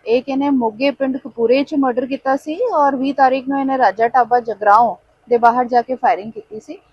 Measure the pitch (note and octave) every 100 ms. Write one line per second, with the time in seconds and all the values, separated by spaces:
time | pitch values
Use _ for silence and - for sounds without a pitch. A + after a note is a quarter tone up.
0 | G#3 A#3+ C4 C4+ C#4+ C4+ A3+ G#3+ C#4 -
1 | C4+ C4 A#3 A#3 A3+ C4 C#4 D4+ C4 A#3+
2 | B3+ C4+ C4+ C#4 D4+ E4 B4 E4+ C#4+ C4+
3 | C4+ C#4 C4 C4 B3+ C#4 C4+ C4+ A3+ B3+
4 | A#3 B3+ A3+ B3 A#3 G#3 G3+ G#3 A#3+ F3
5 | _ _ _ A#3+ A#3 A#3+ A#3+ A#3+ A#3 B3+
6 | A#3 F3 A3 A3 - G#3+ - F#4 _